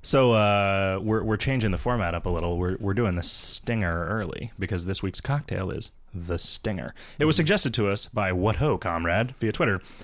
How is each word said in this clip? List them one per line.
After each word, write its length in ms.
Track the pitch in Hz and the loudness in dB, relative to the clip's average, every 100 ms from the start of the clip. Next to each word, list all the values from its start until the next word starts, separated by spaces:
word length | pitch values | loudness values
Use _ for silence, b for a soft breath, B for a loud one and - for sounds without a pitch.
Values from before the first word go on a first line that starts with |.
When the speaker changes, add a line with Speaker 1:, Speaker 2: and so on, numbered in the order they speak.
Speaker 1:
So, 300 | - 139 127 | 4 4 6
uh, 640 | 110 104 101 98 98 95 95 | 6 6 4 2 2 0 0
we're, 220 | 107 110 | 0 0
we're 120 | 110 107 | 0 0
changing 360 | - 131 110 | 0 0 0
the 80 | 87 | 0
format 340 | 120 120 87 | 0 0 0
up 140 | 82 92 | -2 -2
a 20 | |
little. 300 | 85 85 87 | -2 0 0
We're, 180 | 90 92 | -2 -2
we're 140 | 98 | 0
doing 220 | 98 113 87 | 2 2 0
the 80 | |
stinger 840 | - - - - - 113 90 85 82 | -2 -2 -2 -4 -2 -2 0 -2 -2
early 440 | 110 95 - 113 - | -4 -4 -6 -10 -6
because 260 | 95 92 87 | -4 -2 -2
this 160 | 95 | -2
week's 180 | 95 - | -2 -4
cocktail 520 | - 143 - 92 92 | -2 -4 -2 -4 -4
is 200 | - - - - | -4 -8 -10 -14
the 240 | 92 85 85 | -12 -4 -2
stinger. 560 | - - 104 92 65 - B B | -2 -2 -4 -4 -8 -12 B B
It 80 | 156 | 2
was 80 | 156 | 4
Speaker 2:
Mm-hmm. 20 | |
Speaker 1:
suggested 340 | 160 202 - | 4 2 2
to 160 | 117 101 | 0 0
us 160 | 101 - | 0 -2
by 260 | 110 98 | -2 0
What 260 | 92 101 107 | 2 2 2
Ho 200 | 147 95 | 0 0
Comrade 560 | 92 85 85 92 127 - | 0 -2 0 0 0 -2
via 120 | 113 | -4
Twitter. 300 | - 127 95 B B | 0 0 0 B B